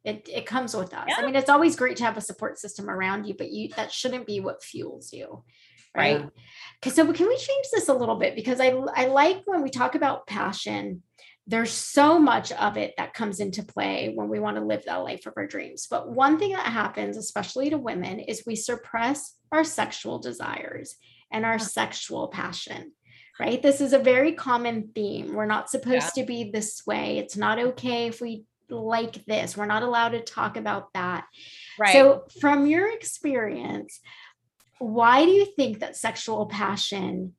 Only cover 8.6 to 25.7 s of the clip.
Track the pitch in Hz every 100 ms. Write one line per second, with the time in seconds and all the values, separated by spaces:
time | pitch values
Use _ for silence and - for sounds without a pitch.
8.6 | 254 262 269 247 254 269 311 381 - 359
9.6 | 269 - 254 294 277 - - 208 196 -
10.6 | 208 208 202 180 - _ - _ - 226
11.6 | 226 - - 285 294 339 285 214 - -
12.6 | 208 208 208 - - - 214 190 202 196
13.6 | - 208 196 190 214 226 - 208 214 107
14.6 | 107 104 - 87 - 190 - - 101 -
15.6 | - - - - 233 240 277 311 403 381
16.6 | - 226 196 208 202 214 208 208 190 254
17.6 | 285 302 240 185 185 208 - 220 233 220
18.6 | - 233 - 226 240 285 - - - 311
19.6 | 311 - - - - - 247 - - -
20.6 | - - - - _ _ _ 220 226 226
21.6 | 202 - 214 - - 165 - - 175 175
22.6 | - - 311 _ _ - - - 214 247
23.6 | 285 277 269 277 233 247 302 330 269 240
24.6 | 240 226 214 220 202 - - 202 214 214
25.6 | -